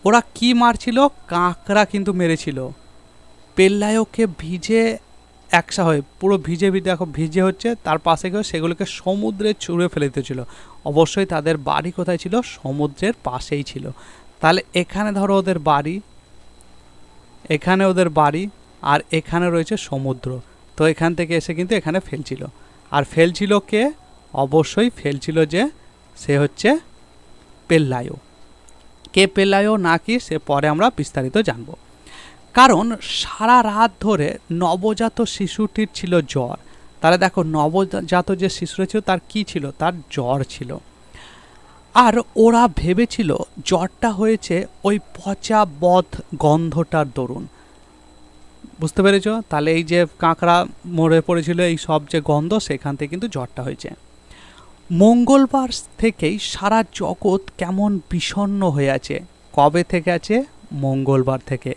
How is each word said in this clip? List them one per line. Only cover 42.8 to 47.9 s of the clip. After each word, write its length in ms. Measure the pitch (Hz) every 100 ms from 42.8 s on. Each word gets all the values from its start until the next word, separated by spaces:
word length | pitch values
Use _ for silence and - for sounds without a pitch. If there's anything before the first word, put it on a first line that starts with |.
ভেবেছিল 480 | 165 180 240 - 180 - - - -
জ্বরটা 400 | 185 185 - 233 190
হয়েছে 360 | 220 220 - 175 196 - 196
ওই 80 | 208 -
পচা 440 | - 196 196 - 220 202 143
বদ 240 | 180 180 180 - - 147
গন্ধটার 640 | 151 156 165 151 160 160 143 135
দরুন। 260 | 123 127 - - - - -